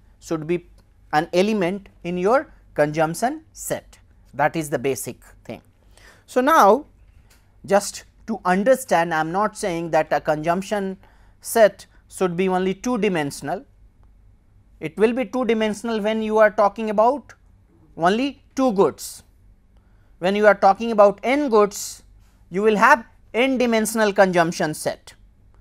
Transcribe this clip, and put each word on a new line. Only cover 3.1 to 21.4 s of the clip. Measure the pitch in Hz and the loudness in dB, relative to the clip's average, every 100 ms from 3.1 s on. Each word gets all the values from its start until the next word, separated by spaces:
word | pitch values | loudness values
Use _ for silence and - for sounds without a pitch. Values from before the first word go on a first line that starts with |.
| 165 240 311 - | -2 -4 -6 -14
set. | - - 113 - - _ _ _ | -18 -10 -10 -10 -20 _ _ _
That | 127 151 165 | -2 -2 -2
is | 151 | -4
the | 143 | -4
basic | 135 131 - - - - - | -4 -4 -8 -14 -20 -20 -20
thing. | 107 _ _ _ - - _ _ | -20 _ _ _ -20 -20 _ _
So | 254 | -2
now, | 262 320 202 240 - _ - - _ _ _ _ 143 | 2 4 6 4 -2 _ -20 -20 _ _ _ _ -2
just | 196 - - - _ - | 0 0 -12 -20 _ -10
to | 214 185 | -6 -2
understand, | 185 208 254 - 175 170 | 0 2 0 2 0 0
I | 160 | -2
am | 160 | -4
not | 180 214 202 | -4 -4 -4
saying | 202 170 170 | -6 -6 -2
that | 156 156 | -2 0
a | 147 | -4
consumption | - 151 156 175 185 208 190 185 - _ - _ | -2 -2 -2 -4 -4 -6 -6 -10 -18 _ -20 _
set | - 226 208 - - _ _ - | -4 4 4 2 -18 _ _ -4
should | 185 170 | -2 0
be | 190 | 0
only | 185 190 | 0 -2
two | 190 247 247 | -4 -4 -2
dimensional. | 202 175 143 - 139 185 285 _ - _ - _ _ _ _ _ _ _ | -2 -2 -4 -8 -8 -8 -10 _ -20 _ -20 _ _ _ _ _ _ _
It | 156 - | -12 0
will | 220 | 0
be | 247 214 | 0 -4
two | 254 233 | -2 0
dimensional | 226 220 208 233 220 | 0 -2 -4 -6 -4
when | 208 220 | -2 -4
you | 220 214 | 0 4
are | 214 | 4
talking | 214 202 214 220 | 4 0 0 -4
about | 208 233 277 - - _ _ _ _ _ - | 2 2 0 -10 -20 _ _ _ _ _ -2
only | 170 220 277 - _ - | 0 0 -4 -8 _ -2
two | 262 | -2
goods. | 196 156 - - - _ _ _ _ _ _ _ _ _ _ | 2 0 0 -16 -18 _ _ _ _ _ _ _ _ _ _
When | 175 202 | -2 4
you | 208 | 4
are | 202 | 6
talking | 196 196 233 | 2 2 -2
about | 220 202 196 | 4 4 4
n | 233 277 | -2 -2